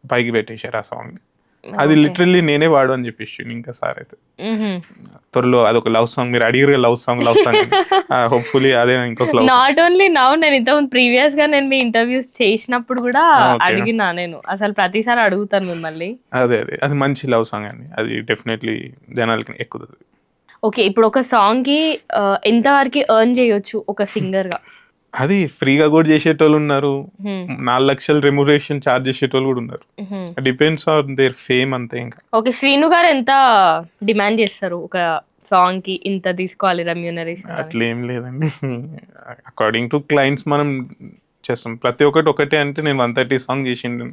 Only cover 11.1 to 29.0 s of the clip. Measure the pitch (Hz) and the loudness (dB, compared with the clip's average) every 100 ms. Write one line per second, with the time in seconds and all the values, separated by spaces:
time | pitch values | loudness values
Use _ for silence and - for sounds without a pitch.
11.1 | 247 294 285 294 285 277 269 240 226 233 | 4 2 2 2 0 0 0 0 0 0
12.1 | 254 254 - 220 220 - 247 233 254 247 | -2 -6 -2 0 0 -2 -6 -4 -4 0
13.1 | 262 330 277 208 - 208 196 220 226 190 | 2 4 4 4 2 0 0 -2 -2 -2
14.1 | 175 175 160 - 190 208 208 185 208 220 | -4 -8 -10 -10 -4 -4 0 -2 -2 -2
15.1 | 240 214 190 208 196 185 170 165 160 175 | 0 0 0 -2 -2 -2 -8 -10 -8 -10
16.1 | 254 _ 127 123 113 - - 139 143 139 | -12 _ -2 2 0 -2 -4 -4 0 -2
17.1 | 139 135 117 113 104 104 - 131 135 110 | -2 0 0 0 -6 -10 -14 -14 -8 -6
18.1 | 113 113 107 117 113 117 110 - 127 _ | -6 -6 -6 -6 -8 -6 -8 -12 -20 _
19.1 | 120 113 110 110 - - - - _ _ | -4 -2 -2 -6 -14 -14 -14 -18 _ _
20.1 | _ _ _ _ _ 220 220 190 196 220 | _ _ _ _ _ -4 0 0 4 2
21.1 | 262 254 240 202 240 254 294 320 277 _ | 2 0 2 2 2 0 0 0 -4 _
22.1 | - 202 196 - 233 254 277 269 294 - | -2 0 0 2 2 4 2 2 -2 2
23.1 | 220 226 247 247 208 202 220 208 202 202 | 2 4 2 2 0 -2 -8 -8 -6 -4
24.1 | 214 190 190 185 - _ - _ _ _ | -2 -2 -4 -4 -8 _ -20 _ _ _
25.1 | - 139 196 156 - 135 139 156 160 156 | -4 0 0 0 -2 0 4 4 4 4
26.1 | 151 160 151 156 151 151 139 143 139 - | 4 2 4 4 4 2 0 0 -4 -8
27.1 | _ 202 196 180 131 127 127 135 135 - | _ -10 -10 -10 -6 -2 2 2 0 0
28.1 | 151 143 139 143 147 - 143 143 127 | 2 2 2 4 2 0 -4 0 0